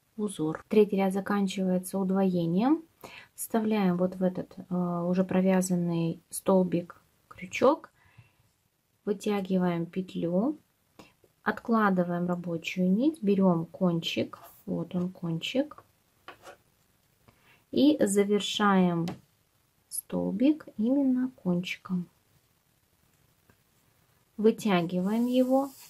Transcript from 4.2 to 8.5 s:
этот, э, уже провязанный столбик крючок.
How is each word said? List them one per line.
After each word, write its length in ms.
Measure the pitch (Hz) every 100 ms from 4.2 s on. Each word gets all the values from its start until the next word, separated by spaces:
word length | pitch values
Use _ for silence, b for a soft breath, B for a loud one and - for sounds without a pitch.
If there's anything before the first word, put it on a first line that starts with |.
этот, 340 | 185 180 170 -
э, 460 | - 180 175 175 175
уже 160 | 180 185
провязанный 960 | 185 185 185 185 180 170 170 165 165 _
столбик 720 | - - 190 180 175 175 - _ _ _
крючок. 640 | - 185 - 247 320 - b b b b b _